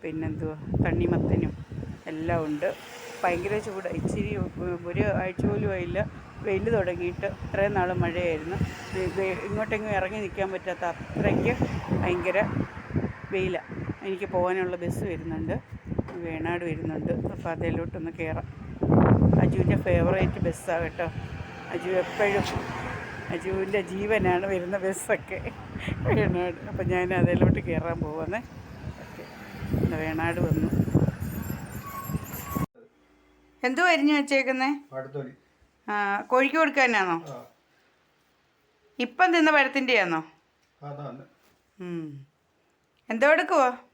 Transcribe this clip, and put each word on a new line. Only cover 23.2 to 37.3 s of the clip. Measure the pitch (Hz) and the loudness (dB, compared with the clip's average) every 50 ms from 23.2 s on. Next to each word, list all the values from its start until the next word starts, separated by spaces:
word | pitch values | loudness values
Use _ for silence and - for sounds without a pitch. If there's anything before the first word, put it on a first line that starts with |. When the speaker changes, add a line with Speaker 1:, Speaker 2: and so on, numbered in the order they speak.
| - - 180 | -8 -6 -6
Speaker 1:
അജുവിൻ്റെ | 165 160 185 190 190 190 190 190 208 185 175 185 | -4 -2 -2 -2 -2 0 0 0 0 0 0 -4
ജീവനാണ് | 190 202 208 220 214 190 180 180 175 196 196 196 | -4 0 2 2 4 4 4 2 2 2 0 -2
വരുന്ന | 185 175 180 196 196 180 | -2 -2 -2 -4 -2 0
ബസ്സൊക്കെ, | 190 190 185 - - 214 180 - - 190 - - 233 220 - - - - - - - - - - | -2 -2 -2 0 0 0 0 0 -8 -10 -8 -8 -8 -10 -10 -14 -12 -10 -8 -6 -6 -6 -2 2
വേണാട്. | 508 403 220 214 202 - 175 180 180 170 - - - | 2 4 4 4 4 2 2 0 -2 -4 -6 -10 -10
അപ്പം | - - 190 180 185 | -6 -4 -2 0 2
ഞാൻ | 180 180 180 190 180 180 | 2 2 2 2 4 4
അതിലോട്ട് | 175 175 175 175 175 - - - | 4 6 6 6 4 4 2 0
കയറാൻ | - 165 160 160 170 165 165 160 | -2 -2 -2 0 -2 -4 -4 -4
പോവാന്നേ. | 151 151 160 160 156 185 226 247 - - - - - - - - - - - - | -4 -4 -6 -4 -4 -4 -6 -6 -8 -16 -18 -16 -16 -16 -12 -12 -12 -12 -12 -14
ഓക്കെ, | - - - - - - - - - - - - - - - - | -16 -14 -16 -16 -16 -16 -16 -16 -14 -12 -10 -4 -2 0 2 2
ഇന്ന് | - 160 156 156 | 2 0 0 -2
വേണാട് | 160 160 160 165 170 170 170 175 | -2 0 0 0 0 2 2 2
വന്നു. | - 160 156 - - - - - - - - - - - - - - - - - - - - - - - - - 1077 1077 1077 1077 1077 - - - - - - - - - - - - _ - 453 440 _ _ _ _ _ _ _ _ _ _ _ _ _ _ - | 2 2 2 2 2 2 2 0 2 4 4 2 2 0 -4 -8 -8 -6 -6 -8 -8 -8 -10 -10 -12 -12 -12 -12 -10 -10 -10 -8 -6 -6 -6 -6 -8 -12 -12 -10 -6 -2 -2 -2 -4 _ -20 -20 -20 _ _ _ _ _ _ _ _ _ _ _ _ _ _ 0
എന്തോ | 247 262 269 349 359 339 | 0 2 4 6 6 6
അരിഞ്ഞു | 302 269 294 302 294 | 6 6 6 6 4
വെച്ചേക്കുന്നേ? | 285 285 285 269 262 247 262 262 262 269 294 285 - _ - | 4 4 2 2 4 2 0 2 2 0 0 -2 -6 _ -8
Speaker 2:
പഴത്തൊലി. | 135 131 139 139 143 131 - - _ _ _ _ _ _ _ _ _ _ - 208 | -8 -8 -6 -8 -8 -8 -8 -12 _ _ _ _ _ _ _ _ _ _ -4 -2
Speaker 1:
ആ, | 208 202 202 202 208 214 - | 0 0 0 0 -2 0 4
കോഴിക്ക് | 247 254 269 269 277 320 | 4 4 6 6 4 4
കൊടുക്കാനാണോ? | 320 311 - 285 262 247 233 208 190 180 170 165 165 151 | 4 4 6 4 4 6 6 4 4 2 0 -2 -2 -8